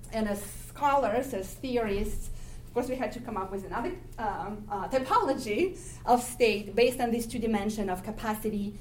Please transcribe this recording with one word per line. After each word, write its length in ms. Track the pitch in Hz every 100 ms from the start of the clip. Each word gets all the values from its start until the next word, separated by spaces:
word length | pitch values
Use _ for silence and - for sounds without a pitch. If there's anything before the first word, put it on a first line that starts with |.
| -
And 160 | 220 214
as 160 | 202
scholars, 920 | - - - - 285 277 220 233 277
as 140 | 196 190
theorists, 800 | - 262 240 214 196 214 - - - - - -
of 60 |
course, 160 | 240 262
we 60 | 254
had 160 | 226
to 80 | -
come 180 | 240 202
up 140 | 190
with 140 | 202 165
another, 260 | 208 302 370 - -
um, 460 | 214 175 190 214 -
uh, 180 | 202 -
typology 880 | 254 262 440 320 262 220 220 370 - - - -
of 160 | 240
state 520 | - - 226 208 202 233
based 240 | 254 247
on 120 | 233
these 160 | 233 -
two 120 | 247
dimensions 500 | 220 208 208 214 190
of 140 | 180
capacity 680 | 220 214 220 214 214 208 202 -